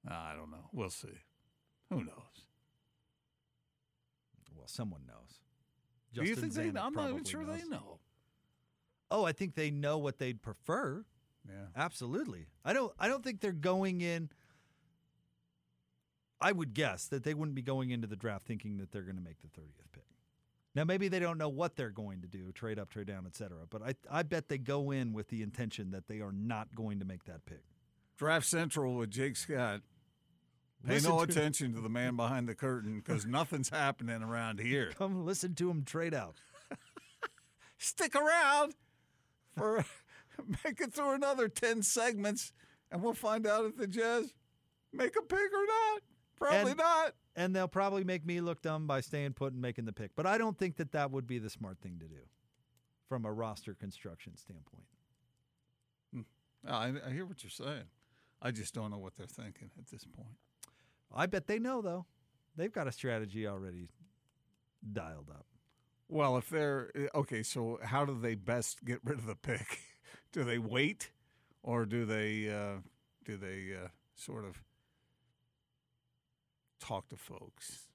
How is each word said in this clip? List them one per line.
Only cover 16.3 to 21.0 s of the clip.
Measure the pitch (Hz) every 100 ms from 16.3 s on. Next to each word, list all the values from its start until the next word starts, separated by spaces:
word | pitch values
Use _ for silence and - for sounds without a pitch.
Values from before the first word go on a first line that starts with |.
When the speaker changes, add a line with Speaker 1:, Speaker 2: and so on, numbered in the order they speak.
| _
Speaker 2:
I | 180
would | 190 147
guess | 107 139 92 -
that | 139
they | 156
wouldn't | 151 151
be | 135
going | 123 135 127
into | 120 113
the | 104
draft | 110 98 -
thinking | 107 107 101
that | 95
they're | 104
gonna | 92 92
make | 87 80
the | 76
thirtieth | - 76 73 -
pick. | - _ _ _ _ _ _ _
Now, | 139
maybe | 160 190